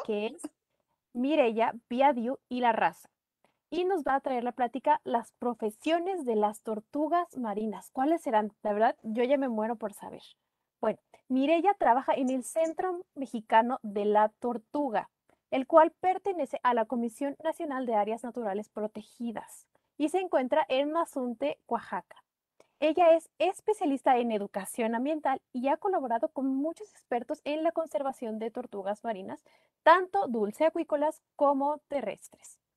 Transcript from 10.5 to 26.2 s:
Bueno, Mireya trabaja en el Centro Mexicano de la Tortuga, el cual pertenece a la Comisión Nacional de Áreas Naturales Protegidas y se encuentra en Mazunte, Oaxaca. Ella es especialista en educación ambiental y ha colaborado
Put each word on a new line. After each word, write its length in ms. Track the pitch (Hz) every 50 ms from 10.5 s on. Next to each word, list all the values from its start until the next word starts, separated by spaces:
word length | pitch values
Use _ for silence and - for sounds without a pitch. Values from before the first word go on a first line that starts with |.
| _ _ _ _ _ _
Bueno, 180 | - 220 - - _ _ - _ _ -
Mireya 460 | 254 262 269 294 330 339 320 403 392
trabaja 400 | - 339 240 233 262 254 - -
en 160 | - 269 254
el 140 | 262 254 233
Centro 600 | - - 320 320 330 320 - 370 370 349 349 - - _
Mexicano 680 | 285 269 - - 226 220 - 233 220 240 233 240 -
de 220 | - 214 196 214 202
la 240 | 208 208 208 214 220
Tortuga, 840 | - _ - 240 233 226 - _ - 294 294 254 208 180 - - _ _ _ _ _ _ _ _
el 160 | - 262 262
cual 260 | - 330 311 320 330 - _
pertenece 600 | - 370 370 381 - 403 359 330 269 - - -
a 120 | - 254 240
la 100 | 226 226
Comisión 500 | - 262 233 233 233 - - 277 285 277 -
Nacional 440 | 302 320 311 - 339 294 269 262 262
de 80 | 233 226
Áreas 260 | 208 202 214 226 240 -
Naturales 440 | 240 226 247 226 202 190 208 214 -
Protegidas 960 | _ 214 208 214 - 214 214 - - - 240 233 208 - - - - - _ _ _ _ _ _ _
y 140 | - 294 294
se 80 | - 381
encuentra 460 | 381 349 359 285 254 247 294 311 - -
en 240 | 262 262 285 294
Mazunte, 680 | 311 339 320 - - 277 247 247 233 - 277 294 - - _
Oaxaca. 580 | - 233 208 - - 208 180 - _ - - _ _ _ _ _ _ _ _ _ _ _ _
Ella 340 | 285 311 294 359 349 330 330
es 140 | 330 - - _ -
especialista 800 | 311 370 - - - 427 415 - 370 294 277 254 - 294 254 240
en 120 | 240 233
educación 640 | 220 202 202 - - 202 190 - - - 220 220 233
ambiental 480 | 233 262 294 320 302 - 277 269 - - _
y 160 | - 254 240 277
ha 80 | 311
colaborado 520 | - - 403 381 330 269 226 226 233